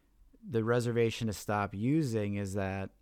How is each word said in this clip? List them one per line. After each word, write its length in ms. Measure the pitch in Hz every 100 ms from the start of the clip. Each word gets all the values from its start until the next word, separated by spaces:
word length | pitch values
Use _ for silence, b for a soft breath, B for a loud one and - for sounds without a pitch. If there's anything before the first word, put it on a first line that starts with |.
| b b - - 214
the 200 | 113 110
reservation 600 | 120 120 117 113 - 113
to 60 |
stop 400 | 98 - 104 101
using 640 | 98 120 156 139 110 101 101
is 200 | 98 101
that 340 | 95 98 95 _